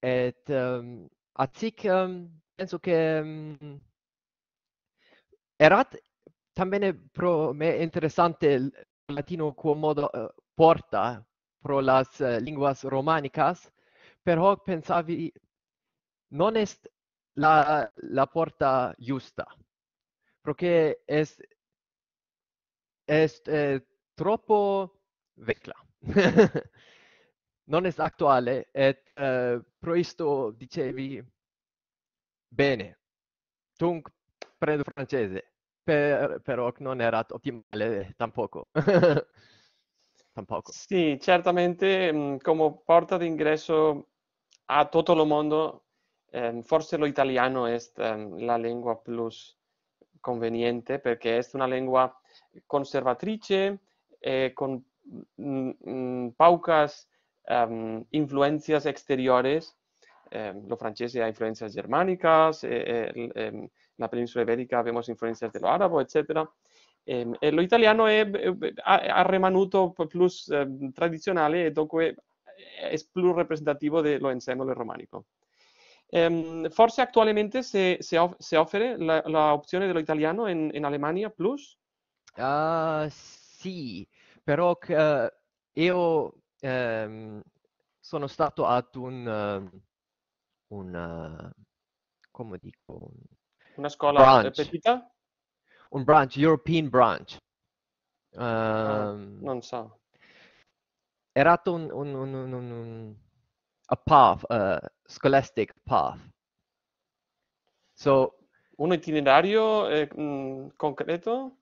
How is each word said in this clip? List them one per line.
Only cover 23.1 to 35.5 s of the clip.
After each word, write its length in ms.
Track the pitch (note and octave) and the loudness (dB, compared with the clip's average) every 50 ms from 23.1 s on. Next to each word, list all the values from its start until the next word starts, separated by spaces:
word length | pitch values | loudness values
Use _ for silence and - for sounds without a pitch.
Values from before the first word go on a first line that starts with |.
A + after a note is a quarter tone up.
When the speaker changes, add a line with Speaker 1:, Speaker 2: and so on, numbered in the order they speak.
| D3+ D3+ D#3+ D#3 D#3 - _ - | 2 2 2 2 0 -6 _ -4
Speaker 1:
eh, 320 | D#3 D3+ D3 C#3+ C#3 C3+ - _ _ _ _ _ _ | -2 0 0 0 0 -2 -4 _ _ _ _ _ _
troppo 880 | - D#3 F#3 G#3+ A3+ _ _ A3 G#3 G3+ G3+ G3 G3 G3 F3+ _ _ _ _ _ _ _ _ _ | -6 -2 -2 -2 -2 _ _ 2 2 2 2 0 -2 -2 -6 _ _ _ _ _ _ _ _ _
vecla. 400 | _ - - - _ _ - - - _ _ _ _ _ | _ -6 -6 -6 _ _ -20 -20 -20 _ _ _ _ _
<laughs> 680 | - - - G3 F#3+ G3 - G#3+ - - C#3+ - - _ _ _ _ _ _ _ _ _ _ _ _ _ _ _ _ _ _ _ _ | -2 0 2 4 4 6 6 6 6 4 -4 -8 -8 _ _ _ _ _ _ _ _ _ _ _ _ _ _ _ _ _ _ _ _
Non 180 | C#3+ D#3+ F#3 | -2 0 0
est 140 | F#3 D#3+ - | 0 -2 -2
actuale, 680 | D3+ - - _ E3+ C#3+ C#3 B2+ B2 A#2+ C3 B2+ - _ _ | -4 -4 -2 _ 4 4 4 4 4 0 -4 -4 -6 _ _
et, 400 | C#3 C#3 C3+ C3+ _ _ _ _ | 2 2 2 2 _ _ _ _
eh, 440 | - C#3 C3+ B2+ B2+ B2 B2 A#2+ A#2+ A2+ _ _ _ | -6 -4 -2 -2 0 0 -2 -2 -4 -6 _ _ _
pro 160 | - E3 E3 | -6 -2 -2
isto 560 | F3 F3 - - _ E3+ D3+ C#3+ C3+ C3 A2 A2 | -2 -2 -2 -4 _ -2 -2 -2 -2 -2 -6 -8
dicevi, 720 | A#2 C3 B2+ - E3+ D3 B2 - B2+ C3+ C3+ C#3 A2+ C#3+ A#2+ _ _ _ _ _ _ _ _ _ _ _ _ _ _ _ _ _ _ _ _ _ _ _ _ | -10 -18 -14 -8 -6 -6 -6 -6 -8 -10 -10 -10 -12 -14 -18 _ _ _ _ _ _ _ _ _ _ _ _ _ _ _ _ _ _ _ _ _ _ _ _
"Bene, 480 | - A#2+ C#3 C#3 C3+ A2+ F#2+ G2+ - _ _ _ _ _ _ _ _ _ _ _ _ _ _ _ _ | -2 0 0 0 0 -2 -6 -12 -14 _ _ _ _ _ _ _ _ _ _ _ _ _ _ _ _
tunc 340 | _ E3 E3+ F3 E3 D3+ - _ _ _ _ _ _ - _ _ _ | _ -2 -2 -2 -4 -8 -14 _ _ _ _ _ _ -20 _ _ _
prendo 260 | - D3+ D3+ D3 C#3+ | -2 -2 0 -2 -2
francese", 680 | - - - C3+ - - C3 A2+ G2 F#2 F#2+ - _ | -6 -8 -12 -10 -4 -2 -2 -2 -2 -4 -8 -12 _